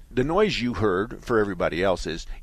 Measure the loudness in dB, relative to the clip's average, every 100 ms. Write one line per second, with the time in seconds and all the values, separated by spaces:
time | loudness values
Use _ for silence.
0 | -2 -2 2 2 2 0 -2 0 2 2
1 | 0 -6 0 2 2 0 0 2 0 0
2 | -2 -8 -8 -8